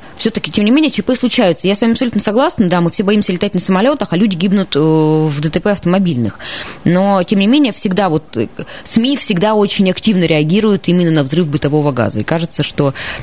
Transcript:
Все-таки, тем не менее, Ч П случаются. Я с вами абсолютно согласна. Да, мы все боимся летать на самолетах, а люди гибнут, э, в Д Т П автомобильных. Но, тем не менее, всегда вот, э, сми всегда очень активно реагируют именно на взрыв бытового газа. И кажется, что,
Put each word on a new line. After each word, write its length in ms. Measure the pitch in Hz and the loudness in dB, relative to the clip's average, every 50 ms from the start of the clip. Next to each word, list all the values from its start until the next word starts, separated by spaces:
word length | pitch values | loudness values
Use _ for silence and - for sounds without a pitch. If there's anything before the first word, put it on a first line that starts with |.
| - - - | -20 -16 -8
Все-таки, 340 | - - 220 - - - 151 | -6 -4 -4 -4 -6 -6 -4
тем 140 | - 220 208 | -2 0 2
не 80 | 214 | 2
менее, 180 | 247 302 311 277 | 4 2 2 0
Ч 140 | - - - | -2 -2 -2
П 100 | - 262 | -2 -2
случаются. 540 | - - 240 - - 226 180 165 - - | 0 -2 -2 0 2 2 2 2 0 0
Я 80 | 185 202 | -2 0
с 60 | - | 0
вами 100 | 240 226 | 2 0
абсолютно 300 | 226 - 262 240 - 208 | 0 0 0 -2 -2 -2
согласна. 480 | - 214 208 240 285 339 - - 208 175 | -2 0 2 2 2 2 2 0 0 2
Да, 100 | 180 175 | 2 2
мы 100 | 170 170 | 2 0
все 140 | - - 202 | 0 0 0
боимся 300 | 190 214 214 202 - 185 | 2 2 2 0 0 -2
летать 200 | 170 - 202 - | -2 -2 -2 -2
на 60 | 180 | -2
самолетах, 540 | - - 190 185 214 269 302 285 202 - - | -2 0 0 2 2 2 0 -2 -2 -2 0
а 40 | |
люди 180 | 175 220 214 185 | 0 2 0 0
гибнут, 400 | 156 180 208 185 208 185 - - | 0 0 0 0 0 0 0 0
э, 40 | 139 | 0
в 600 | 156 160 156 160 156 156 156 156 156 156 143 143 | 2 2 2 2 2 2 2 2 0 0 -2 -2
Д 80 | 147 160 | -2 -2
Т 100 | - 180 | -2 -2
П 120 | - 208 | 0 -2
автомобильных. 680 | 202 - - 175 180 196 196 175 151 120 117 101 - - - - - - - - - - - | -2 0 0 0 0 2 2 0 0 0 -2 -4 -4 -8 -12 -12 -12 -12 -12 -12 -10 -4 0
Но, 360 | - 170 180 196 202 196 190 180 | 0 2 2 2 2 2 2 0
тем 160 | - 214 196 | 0 0 2
не 80 | 196 | 2
менее, 260 | 208 262 302 294 233 - | 4 4 4 2 2 0
всегда 340 | - - 214 180 196 202 | -2 -4 -2 0 0 0
вот, 300 | 180 156 156 - - - | 0 0 -2 -4 -4 -6
э, 100 | 113 110 - - - - - - - - | -4 -4 -4 -6 -12 -14 -12 -14 -14 -6
сми 320 | - - 226 226 262 285 | -2 0 0 2 0 0
всегда 360 | - - - 214 175 202 214 220 | -2 -2 -2 0 0 2 2 2
очень 380 | 214 202 185 - - 196 185 | 2 2 2 2 2 2 2
активно 320 | 180 - - 220 226 185 170 | 0 0 0 0 2 2 2
реагируют 640 | 156 160 151 151 156 180 214 214 220 202 - - | 2 2 2 2 2 2 2 2 2 0 0 0
именно 240 | - 175 180 175 165 | 0 2 2 2 2
на 120 | 160 156 139 | 2 0 0
взрыв 240 | 131 143 175 180 | 0 0 -2 0
бытового 440 | 147 143 151 - 143 147 151 143 147 | 0 -2 -2 -2 0 0 0 0 0
газа. 280 | 131 120 110 107 - 107 | 0 0 -2 -2 -2 -4
И 40 | 107 | -4
кажется, 400 | - 160 170 170 - - - 139 | -2 -2 -4 -4 -4 -4 -6 -6
что, 300 | - - - 147 139 135 - - - - - | -4 -2 -2 -2 -2 -2 -4 -8 -10 -10 -8